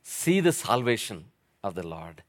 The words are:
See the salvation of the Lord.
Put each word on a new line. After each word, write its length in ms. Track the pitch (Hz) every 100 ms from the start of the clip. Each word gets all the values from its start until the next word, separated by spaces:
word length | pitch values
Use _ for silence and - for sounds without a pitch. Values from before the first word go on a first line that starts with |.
See 380 | - - 160 190
the 120 | 170
salvation 720 | - - 123 123 113 - 87 95 _ _ _
of 120 | 101
the 100 | 90
Lord. 380 | 85 80 82 80